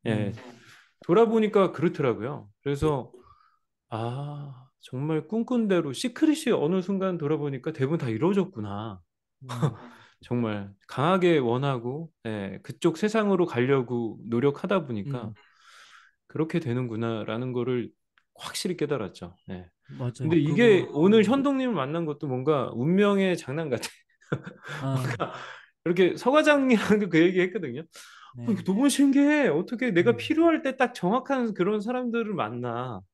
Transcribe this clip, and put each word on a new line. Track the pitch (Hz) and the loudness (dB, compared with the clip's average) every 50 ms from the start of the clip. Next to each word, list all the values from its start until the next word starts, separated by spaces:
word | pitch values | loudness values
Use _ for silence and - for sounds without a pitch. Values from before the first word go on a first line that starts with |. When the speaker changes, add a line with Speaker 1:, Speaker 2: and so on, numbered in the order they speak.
| _ | _
Speaker 1:
예, | 120 110 104 104 98 | -2 -2 -2 -2 -4
Speaker 2:
음. | - - - - - - - - - - _ _ _ _ - | -6 -10 -16 -18 -20 -20 -20 -20 -20 -20 _ _ _ _ -2
Speaker 1:
돌아보니까 | - 170 214 226 220 226 226 214 208 202 208 190 160 | 2 6 6 6 6 4 2 2 4 4 4 4 4
그렇더라고요. | - - 147 175 165 - 139 127 107 95 104 131 147 123 107 - _ _ | 2 0 0 0 0 2 0 0 0 0 -4 -8 -8 -10 -14 -20 _ _
그래서 | _ 139 143 139 156 156 147 131 113 - - - - _ - _ _ _ _ _ _ _ _ _ _ _ | _ -6 -4 0 0 0 0 0 -4 -10 -18 -20 -20 _ -20 _ _ _ _ _ _ _ _ _ _ _
'아, | 120 110 113 117 123 139 143 147 147 147 143 139 131 123 127 _ _ _ | -8 -6 -6 -6 -6 -8 -10 -10 -10 -12 -14 -16 -16 -20 -20 _ _ _
정말 | - - - 127 143 156 160 156 151 - | -20 -12 -8 -6 -4 -2 -2 -4 -4 -4
꿈꾼 | 214 226 233 - 247 240 226 202 | -4 -4 -2 0 0 0 2 2
대로 | 190 175 151 143 | 2 2 2 -2
시크릿이 | 127 - - 247 247 - 311 311 294 302 - 247 | -6 -6 -6 -6 -2 0 2 2 2 0 0 0
어느 | 196 131 139 156 185 190 | 2 2 2 2 2 0
순간 | 175 196 202 190 190 190 180 165 | 0 -2 -2 -2 -2 -2 -2 -2
돌아보니까 | 151 143 156 147 147 143 139 127 - 165 | -2 -2 -2 -2 -2 -4 -6 -6 -8 -8
대부분 | - - 131 135 170 165 | -4 -2 -2 0 0 -2
다 | 143 120 | -2 -2
이루어졌구나.' | 113 110 143 180 202 196 180 - - 117 104 101 101 101 110 113 98 92 _ _ _ _ _ _ _ _ | -2 0 0 2 2 2 0 -2 -4 -10 -8 -8 -8 -8 -8 -10 -12 -14 _ _ _ _ _ _ _ _
Speaker 2:
음. | 131 127 | -14 -12
Speaker 1:
<laughs> | 123 120 139 135 113 - - - - - - _ _ _ | -4 -2 -2 -2 -2 -4 -18 -20 -20 -20 -20 _ _ _
정말 | - - 123 120 117 110 104 104 98 101 101 _ _ - | -10 -6 -4 -2 -2 -2 -4 -6 -8 -12 -16 _ _ -12
강하게 | - - 135 165 190 190 175 175 170 147 | -4 -2 0 2 2 4 4 4 4 4
원하고, | 127 117 117 127 143 143 135 120 113 120 135 151 165 160 _ _ _ | 2 2 0 0 0 -2 -2 -2 -6 -8 -8 -8 -10 -14 _ _ _
예, | 113 107 104 98 98 98 98 | -8 -6 -6 -6 -8 -8 -12
그쪽 | - - 143 _ - 170 160 | -14 -18 -14 _ 0 0 0
세상으로 | - - 214 208 226 214 202 196 180 - | 2 -2 0 0 0 2 2 2 2 0
가려고 | - - 120 123 131 139 135 123 117 123 120 117 110 101 - - - | 0 0 0 2 2 2 2 2 -2 -4 -4 -4 -4 -8 -10 -8 -2
노력하다 | 117 120 127 143 143 - - 190 202 190 156 | -2 2 2 2 0 0 -2 0 0 0 0
보니까 | 135 117 104 95 131 139 123 113 | -2 -8 -8 -6 -6 -8 -8 -8
Speaker 2:
음. | 110 104 _ _ _ _ _ _ - - - - - - - _ _ _ _ _ _ | -12 -14 _ _ _ _ _ _ -20 -20 -20 -20 -20 -20 -20 _ _ _ _ _ _
Speaker 1:
'그렇게 | - - 160 160 - 170 | -4 -4 -4 -2 -2 -4
되는구나.'라는 | 170 131 117 127 127 117 110 107 117 113 113 107 104 - 110 117 127 127 | -2 -2 -2 -2 -4 -4 -4 -4 -4 -4 -4 -4 -6 -6 -6 -6 -6 -4
거를 | 123 123 120 127 127 123 110 - _ _ _ _ _ _ _ _ _ | -4 -4 -2 -2 -2 -2 -4 -6 _ _ _ _ _ _ _ _ _
확실히 | - - - - - - 202 175 | -16 -16 -12 -10 -6 -6 -6 -4
깨달았죠. | - 151 143 147 127 107 90 - - 92 87 87 _ _ - | -4 -4 -4 -4 -4 -6 -8 -10 -14 -16 -16 -16 _ _ -14
예. | 95 90 87 - _ _ _ - 135 135 | -14 -14 -14 -18 _ _ _ -20 -14 -8
Speaker 2:
맞아요. | 127 123 - - | -8 -8 -8 -4
Speaker 1:
근데 | 127 156 165 160 | -2 2 2 2
이게 | 139 151 147 143 240 233 202 175 - | 2 2 2 4 6 6 6 6 4
Speaker 2:
그거, | - - 143 | 0 0 4
Speaker 1:
오늘 | 160 196 214 226 | 6 6 8 6
Speaker 2:
음. | 208 | 6
Speaker 1:
현동님을 | 185 254 277 262 285 277 262 262 247 226 | 6 2 2 2 0 0 0 0 -2 -2
만난 | 156 131 135 156 170 170 | -2 -2 -2 -4 -4 -4
것도 | 151 147 - - | -4 -6 -6 -6
뭔가 | 143 127 127 127 151 156 139 113 - - | -4 -4 -2 0 0 2 2 0 -2 -4
운명의 | 117 123 156 180 190 208 202 202 196 190 190 180 | -2 0 2 4 4 4 4 4 2 2 0 0
장난 | 170 - - 135 160 165 147 | -2 -4 -8 -8 -6 -4 -4
같아. | 123 113 - - - _ _ _ _ _ _ _ | -4 -4 -6 -10 -14 _ _ _ _ _ _ _
<laughs> | 160 - - - - - - - 143 147 135 | -6 -6 -6 -16 -20 -18 -16 -14 -10 -6 -4
Speaker 2:
아. | 135 135 | -4 -2
Speaker 1:
뭔가 | 131 127 123 120 - 156 - - - - - - - - _ _ _ _ | -2 -2 -4 -4 -6 -6 -8 -8 -14 -14 -16 -18 -20 -20 _ _ _ _
이렇게 | 160 175 170 185 165 - | -2 2 4 4 2 2
서 | - - 247 | 0 0 4
과장님랑도 | 277 302 311 302 294 285 269 262 240 196 - - 208 214 214 180 | 4 6 6 6 4 4 6 4 4 2 4 2 2 2 2 2
그 | 156 156 | 4 4
얘기 | 165 180 185 185 | 4 4 4 2
했거든요. | 175 185 180 220 165 131 117 143 170 _ _ - - - - - - - - | 0 0 -2 -6 -8 -6 -8 -10 -12 _ _ -20 -20 -20 -20 -20 -20 -20 -16
Speaker 2:
네. | 123 120 - | -8 -4 -2
Speaker 1:
"어, | |
이거 | 208 - - | -2 -2 -2
너무 | - 190 214 277 285 | -2 0 2 2 2
신기해. | 277 - 285 277 262 277 285 285 302 302 277 202 | 4 4 4 6 6 6 6 6 4 4 4 4
어떻게 | 139 156 185 - 247 214 254 247 | 2 2 0 -2 -4 -4 -2 0
내가 | 185 165 175 233 | 2 4 4 4
Speaker 2:
음. | 226 | 2
Speaker 1:
필요할 | 233 - - 302 311 330 339 320 277 | 2 -2 -2 2 4 4 4 4 4
때 | - 269 262 | 0 -4 0
딱 | 262 269 247 247 | 0 0 0 0
정확한 | - - 175 214 262 262 - 277 262 240 226 196 | -4 -2 0 0 0 0 -2 -2 -2 -2 -4 -2
그런 | - 175 196 214 214 | -2 0 0 0 -2
사람들을 | 196 226 247 254 254 240 226 233 233 214 202 | -4 -4 -6 -4 -4 -4 -4 -4 -4 -4 -4
만나." | 151 113 107 120 120 123 120 113 117 127 127 113 95 95 _ | -4 -4 -4 -4 -6 -6 -6 -6 -6 -6 -8 -10 -12 -14 _